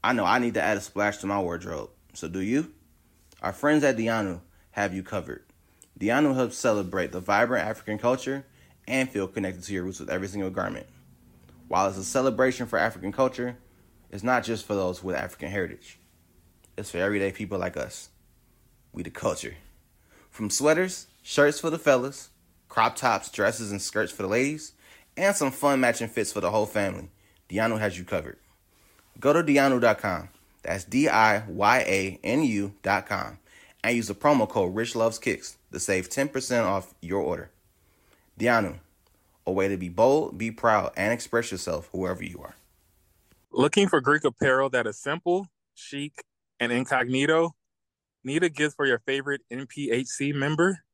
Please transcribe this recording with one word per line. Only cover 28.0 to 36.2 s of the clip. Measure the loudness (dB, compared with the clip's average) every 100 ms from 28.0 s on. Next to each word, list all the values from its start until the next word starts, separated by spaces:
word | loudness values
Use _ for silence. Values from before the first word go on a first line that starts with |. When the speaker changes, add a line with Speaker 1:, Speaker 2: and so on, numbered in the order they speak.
Speaker 1:
covered. | -4 -4 -4 -14 _ _ _ _ _ _ _ -2
Go | 4
to | 4
dianu | 6 4 6 6
dot | 4 4
com, | 0 -4 -6 -20 _ _
that's | -6 -6
D | -2 2 4
I | 6 6 4 -2
Y | 0 4 4 4
A | 0 0 -4
N | -2 0
U | 2 0 -4 -4
dot | -2 -2 0
com, | -6 -6 -12 _ -20 -20 _
and | -2 0
use | -2
the |
promo | 0 4 4 4
code | 2 0
Rich | 0 -4 0
Loves | 0 0
Kicks | -4 -4 -6 -18 _
to | -8
save | -2 -2 -2
ten | -4